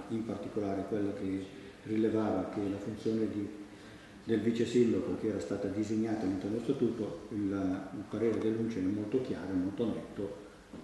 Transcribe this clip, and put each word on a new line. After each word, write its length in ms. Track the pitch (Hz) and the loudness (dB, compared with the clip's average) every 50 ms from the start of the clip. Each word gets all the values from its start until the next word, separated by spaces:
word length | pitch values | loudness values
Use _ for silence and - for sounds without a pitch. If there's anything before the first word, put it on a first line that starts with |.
| - - | -6 -4
in 160 | 117 110 113 | -4 -2 -2
particolare 580 | - 101 - - 101 - 110 101 98 98 95 95 - | -2 -4 -4 -6 -4 -2 -2 0 0 0 -2 -2 0
quella 240 | 113 104 101 101 98 | 0 0 0 0 -2
che 320 | - 95 95 95 95 92 - - - - - - - - | -2 -2 -2 -2 -2 -4 -6 -10 -14 -14 -14 -16 -12 -4
rilevava 640 | 110 110 110 110 110 110 110 107 - - 92 - - | 0 2 4 4 4 4 4 2 2 2 0 0 0
che 180 | - 113 101 98 | -2 -2 0 0
la 80 | 98 | -2
funzione 520 | 101 - 113 107 - - 113 113 113 110 98 | -2 -4 -6 -6 -2 0 2 2 2 2 2
di, 180 | 95 104 101 - - - - - - - - - - - - - - - - | 0 -2 -2 -4 -6 -10 -12 -14 -16 -16 -16 -18 -18 -18 -18 -18 -18 -8 0
del 160 | 110 113 104 | 2 2 4
vice 240 | 101 117 113 117 117 | 4 4 4 4 2
sindaco 500 | 110 123 123 120 110 104 92 - - - - | 4 6 6 8 8 6 4 2 0 -2 0
che 80 | - 110 | 0 0
era 100 | 98 95 | 0 0
stata 280 | - - 101 - - | -2 -2 -2 -2 -2
disegnata 560 | 98 92 104 107 104 113 110 110 110 107 - 95 | 0 0 0 0 2 2 2 2 2 0 0 2
all'interno 340 | 92 98 92 104 101 107 | 0 0 0 0 -2 -2
dello 80 | 117 - | 0 0
statuto, 600 | - 131 - 123 110 113 110 104 98 - - - - | 0 2 4 4 2 2 0 -2 -4 -4 -8 -8 -4
il, 580 | 117 104 104 95 98 98 95 92 95 98 - - - | -2 0 0 2 2 2 2 2 0 -2 -4 -6 -8
il 80 | 110 98 - | -8 -6 -6
parere 300 | - 107 117 113 104 98 | -2 2 2 2 2 2
dell'Unce 400 | 101 110 110 113 113 - - 92 | 2 2 2 2 0 0 0 0
è 20 | |
molto 400 | 92 98 104 107 107 - - 131 | 0 0 0 0 0 0 0 0
chiaro, 320 | 127 - 101 - - 95 95 | 0 0 -2 -4 -2 -2 0
molto 320 | 92 90 147 151 - 117 | 0 0 0 0 0 0
netto, 520 | 107 92 - - - - - 101 95 - - - - - - - - - - | 0 0 -2 -6 -6 -6 -6 -6 -6 -6 -10 -14 -16 -18 -20 -18 -16 -16 -16